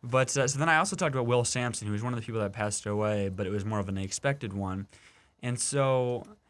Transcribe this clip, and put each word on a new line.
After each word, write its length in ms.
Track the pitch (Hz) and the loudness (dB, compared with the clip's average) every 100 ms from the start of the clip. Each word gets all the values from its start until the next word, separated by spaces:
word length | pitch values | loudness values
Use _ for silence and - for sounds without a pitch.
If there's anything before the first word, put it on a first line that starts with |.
But, 340 | 123 131 131 139 | 2 2 4 2
uh, 100 | 127 | 2
so 120 | 135 | 2
then 100 | 160 | 4
I 80 | 160 | 4
also 200 | 190 180 | 4 2
talked 180 | 170 | 0
about 120 | 131 120 | 0 4
Will 180 | 123 | 4
Sampson, 420 | 120 127 123 113 104 | 4 0 -2 -2 -2
who 60 | |
was 80 | 104 | -2
one 100 | 120 | -2
of 80 | 120 | -4
the 60 | 110 | -4
people 160 | 110 | -2
that 100 | 101 | -2
passed 320 | 104 104 104 | 0 -2 -2
away, 460 | 107 104 107 107 98 | -2 0 0 0 -2
but 160 | 92 95 | -2 -4
it 40 | |
was 140 | 101 | -2
more 140 | 104 107 | -2 -2
of 100 | 98 | -2
an 80 | 98 | -4
unexpected 560 | 95 - 139 143 113 | -4 -4 -2 -2 -4
one. 340 | 98 98 92 101 - - _ _ _ | -4 -4 -4 -8 -14 -20 _ _ _
And 160 | 123 123 | -6 -2
so, 680 | - 143 135 131 123 123 - 214 _ | -2 2 2 2 2 -2 -6 -20 _